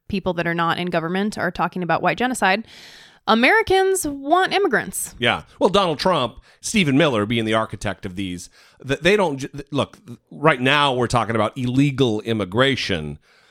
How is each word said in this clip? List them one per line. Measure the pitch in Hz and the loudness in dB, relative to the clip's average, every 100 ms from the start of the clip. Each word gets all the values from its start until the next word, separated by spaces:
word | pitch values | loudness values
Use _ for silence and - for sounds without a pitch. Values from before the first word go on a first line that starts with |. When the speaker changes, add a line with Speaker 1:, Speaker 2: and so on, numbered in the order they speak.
| - | -6
Speaker 1:
people | 196 180 | -4 -2
that | 175 175 | -2 -2
are | |
not | 170 170 165 | 0 0 0
in | 175 | -2
government | 175 160 185 208 - | -2 -2 -2 -2 -2
are | 170 | -4
talking | - 170 - | -2 -4 -4
about | 175 165 | -2 0
white | 180 151 | 0 0
genocide, | 240 262 196 196 226 - - - - _ - | -2 0 0 0 -4 -16 -20 -20 -20 _ 0
Americans | 220 254 415 427 381 381 381 302 | 2 4 4 4 2 2 0 -2
want | 277 277 349 370 | -6 0 2 2
immigrants. | 359 403 208 - - - - | 0 0 0 -2 -8 -10 -2
Speaker 2:
Yeah. | 120 - - - | 0 0 -4 0
Well, | 254 | 2
Donald | 185 190 147 | 2 0 0
Trump, | 185 170 120 - - _ | 0 0 -2 -6 -20 _
Stephen | - 220 160 135 | -4 0 4 4
Miller | 160 117 104 | 4 2 0
being | 120 | 0
the | 110 | 0
architect | 110 110 - 107 92 | 0 -2 -6 -8 -8
of | 101 92 | -10 -8
these, | 98 90 - _ - _ 127 | -8 -8 -12 _ -20 _ -6
th-, | 139 | 0
they | 165 208 | 2 2
don't | 185 135 | 2 -2
j-, | 135 | -8
th-, | 139 - | -12 -8
look, | 143 110 - - 120 _ | -4 -4 -6 -20 -20 _
right | 160 143 139 | -2 0 2
now | 127 147 143 | 2 2 2
we're | 127 120 | 0 0
talking | 123 104 113 | 0 0 0
about | 107 - | -2 -2
illegal | 123 123 143 131 131 107 | -2 2 2 2 0 0
immigration, | 104 110 95 101 135 131 - 92 76 73 _ _ _ | -2 -2 -2 0 2 0 -2 -4 -4 -10 _ _ _